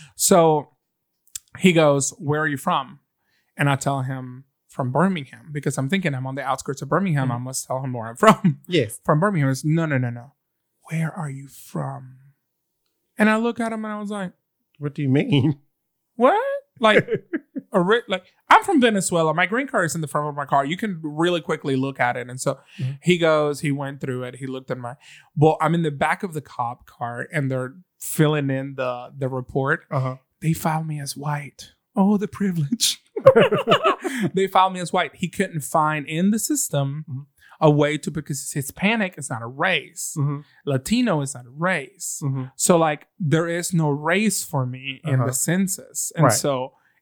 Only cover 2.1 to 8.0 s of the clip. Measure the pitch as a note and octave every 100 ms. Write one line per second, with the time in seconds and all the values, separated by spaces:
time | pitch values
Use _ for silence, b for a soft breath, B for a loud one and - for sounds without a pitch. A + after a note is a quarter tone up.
2.1 | - D3 D3+ D#3 C#3 F3+ D3+ B2+ C#3+ _
3.1 | _ _ _ _ - C#3+ C3+ C#3 C#3 C3
4.1 | C3+ B2+ B2+ _ _ _ - B2+ C3+ F#3+
5.1 | F3 C3 A#2+ D#3+ D3 D3 C#3 C3+ G3 E3+
6.1 | C3 C3 C#3 C3+ C3 - C3+ C#3 D#3 F#3+
7.1 | C#3+ B2+ A#2+ B2+ C3 - C3 C3+ B2